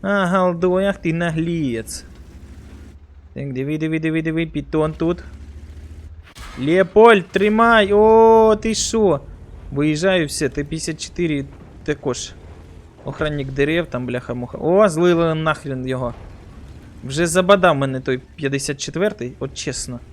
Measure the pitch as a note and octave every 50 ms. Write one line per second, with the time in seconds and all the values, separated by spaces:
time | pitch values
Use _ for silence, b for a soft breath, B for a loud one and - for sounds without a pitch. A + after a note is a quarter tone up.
0 | - F#3 G3+ G3+ F#3+ F3 F3+ G3 F#3 F3+ F3 E3+ F3 F#3 F3+ F#3 G3 G3+ G3 -
1 | - E3+ D#3+ E3 E3+ E3+ D#3+ D#3+ E3 E3+ E3+ E3 D#3 C3 A#2 A2+ A2 - - -
2 | - - - - - - - - - - - - - - - - - - - -
3 | - - - - - - - - C#3 C#3+ C3 B2+ C3+ C#3 D#3 D#3 D#3 D#3+ D#3+ D#3+
4 | D#3 D#3+ D#3 D#3+ D#3+ E3 D#3 D#3+ E3 D#3+ - D3+ C#3 - - D#3 D#3 D#3 D#3 -
5 | E3+ E3 F3 E3+ - - - - - - - - - - - - - - - -
6 | - - - - - - - - - - - - B2+ C#3+ E3 F#3 F#3+ F3+ - G#3
7 | A3 A#3 A3+ G3+ E3+ - - G3 F#3+ G#3 G#3+ A3 A#3 A#3 A#3 A3 G#3 G3 G3+ G#3
8 | G#3+ A3 A3 A3+ A3+ A3+ A3+ A3+ A3 A3 A3 G#3+ - A3 A3 G3+ - - - A3+
9 | G#3+ G3 D#3 C3+ - - - - - - - - - - - C3+ D3 D3+ D#3 D3
10 | E3 F#3+ F#3+ F#3 D#3+ C#3+ - - D#3+ C3 - - C#3+ C#3+ D#3+ D#3+ - - D#3+ D#3
11 | - - - - F3 E3 D3+ C#3+ C#3 C#3 - - - - - - - - D3 -
12 | - C3+ B2 - - - - - - - - - - - - - - - - -
13 | - - C#3 - D#3+ D3+ D3+ D3 C#3 C3+ C3 C3 C#3 C#3+ D#3 E3+ E3+ D#3 - B2+
14 | B2+ B2+ B2 B2 B2 - B2 B2 B2 A#2+ - - - D3+ F3 G3 A3 G3+ D#3+ D#3
15 | E3+ F3 F3 E3 E3+ E3 D#3+ D#3 D#3+ D#3+ D3+ - - C#3+ C3+ C3 B2+ B2+ C3 B2+
16 | C3 A#2+ A2+ - - - - - - - - - - - - - - - - -
17 | - B2+ C3+ D3 F3 E3+ D#3 F3+ F#3 F3+ G3+ G3 F3+ F3+ D#3 C#3 C#3 C3+ C3 C3
18 | B2+ - C3 B2+ - - - - D3+ C3+ C#3 C#3 C3+ - D3 C#3 - - D3 D#3+
19 | F#3 G#3+ G#3 - A#2+ B2 B2+ - C3 C3+ - - - - B2+ - - - B2+ A#2+
20 | - -